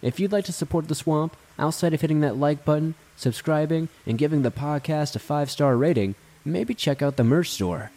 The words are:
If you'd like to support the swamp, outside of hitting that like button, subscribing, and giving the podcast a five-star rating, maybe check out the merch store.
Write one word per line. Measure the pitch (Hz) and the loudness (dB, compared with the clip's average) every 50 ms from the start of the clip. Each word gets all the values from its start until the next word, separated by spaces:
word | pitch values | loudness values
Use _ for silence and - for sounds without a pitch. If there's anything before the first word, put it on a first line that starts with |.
| - | -2
If | 120 127 - | -4 -2 0
you'd | 190 196 202 | -2 0 0
like | 202 196 | 0 -2
to | - 175 | -2 -4
support | - - 139 - 165 156 160 | -6 -6 -2 -2 -2 -2 -2
the | 156 | -4
swamp, | - - - 156 151 156 160 - - - _ - - | -4 0 0 2 2 0 -2 -4 -10 -20 _ -8 -4
outside | 147 151 156 - - 170 156 | -4 -2 -2 0 0 0 0
of | 147 - | 2 0
hitting | 156 156 151 | 2 2 2
that | 151 143 104 | 2 2 2
like | 127 143 147 151 143 - | 2 2 0 0 0 0
button, | - 151 151 151 160 160 - - _ _ | 0 2 2 2 -2 -4 -8 -14 _ _
subscribing, | - - 131 117 - - - 156 151 156 156 165 160 165 156 - - - | -4 -2 -2 -2 -2 -2 0 0 0 2 0 0 -2 -2 -4 -8 -12 -6
and | - 113 113 | -4 0 0
giving | 147 147 156 147 135 | 2 2 2 2 2
the | 120 | 0
podcast | - - 139 147 151 147 139 - 160 151 151 139 - | 0 -2 -4 -2 -4 -4 -2 -2 -2 -2 -2 -2 -4
a | - | -8
five-star | - - 147 147 147 139 - - 151 139 127 | -6 -4 -2 -2 -2 -2 -2 0 2 4 4
rating, | 120 135 160 175 127 101 98 95 - - - - - _ | 4 4 2 2 2 0 0 -2 -6 -12 -20 -20 -12 _
maybe | 147 160 180 220 233 240 | -4 -2 -2 -2 -4 -4
check | - - - 139 139 143 | -2 -2 -2 -2 0 0
out | 143 139 | -2 0
the | - 123 | 2 4
merch | 113 131 165 175 - | 4 4 4 2 0
store. | - - 98 90 87 78 104 107 - | -2 -4 -2 -2 -2 -4 -8 -12 -16